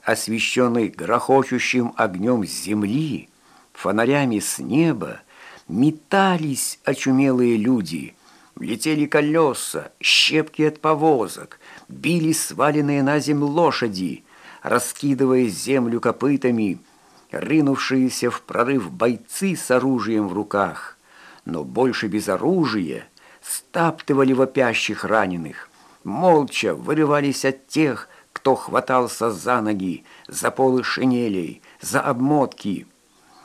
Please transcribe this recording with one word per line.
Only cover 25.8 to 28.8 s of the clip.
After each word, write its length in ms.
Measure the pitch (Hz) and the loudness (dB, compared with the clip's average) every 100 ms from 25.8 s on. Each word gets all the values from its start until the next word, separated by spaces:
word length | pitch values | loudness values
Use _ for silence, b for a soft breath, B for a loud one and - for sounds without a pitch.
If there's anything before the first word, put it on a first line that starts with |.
| b b | b b
молча 680 | - 104 185 160 131 - 107 | -8 0 4 4 4 -2 -2
вырывались 720 | - 120 151 151 147 143 131 135 | -2 -2 0 2 2 0 0 -2
от 220 | 131 - | -4 -4
тех, 420 | 156 156 113 - b b | 0 0 0 -10 b b
кто 220 | - 139 127 | -2 0 0
хватался 720 | - 123 | 0 -2